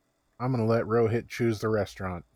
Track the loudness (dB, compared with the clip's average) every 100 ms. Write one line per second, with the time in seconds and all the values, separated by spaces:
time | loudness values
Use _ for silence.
0 | _ _ _ -6 -2 0 2 2 2 2
1 | 2 0 -4 -2 0 0 0 0 -2 -6
2 | -8 -8 -12